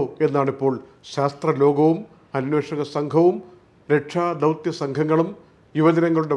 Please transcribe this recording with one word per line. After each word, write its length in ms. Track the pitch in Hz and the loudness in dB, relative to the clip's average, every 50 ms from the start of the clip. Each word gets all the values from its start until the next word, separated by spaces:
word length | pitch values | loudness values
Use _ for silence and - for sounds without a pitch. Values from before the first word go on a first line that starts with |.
| 143 123 - - 156 | 2 -2 -2 -2 -2
എന്നാണിപ്പോൾ 480 | 147 135 143 139 139 135 135 135 135 131 110 - - - _ _ - - | 0 0 0 0 -2 -2 -2 -2 -2 -2 -2 -6 -14 -20 _ _ -10 -6
ശാസ്ത്രലോകവും 840 | - 139 143 143 - - 160 151 135 139 143 143 143 156 156 165 165 214 - - _ _ _ - 139 | -4 -2 -2 -4 -2 -2 -2 2 4 4 4 4 4 4 2 2 0 -4 -10 -20 _ _ _ -6 -4
അന്വേഷക 440 | 131 135 151 151 139 - 160 147 147 139 - | -2 0 -2 -2 -2 -2 -6 -6 -6 -6 -6
സംഘവും 420 | 151 147 147 135 156 170 175 202 214 - - - - _ _ _ _ _ - - | -6 -6 0 2 2 4 4 2 0 -6 -16 -20 -20 _ _ _ _ _ -2 -2
രക്ഷാദൗത്യ 760 | 151 - - - 175 175 175 170 151 143 156 160 156 - 175 160 - | 0 0 -2 -4 -2 -2 -2 -2 0 0 0 0 0 -4 -8 -6 -6
സംഘങ്ങളും 500 | 151 139 135 143 156 156 156 160 165 190 208 - - _ _ _ _ _ - 147 | -6 -6 -4 -4 0 2 2 2 2 0 -4 -12 -20 _ _ _ _ _ -4 2
യുവജനങ്ങളുടെ 580 | 156 165 165 165 165 170 165 160 156 151 147 | 2 4 4 4 2 2 2 0 0 0 -2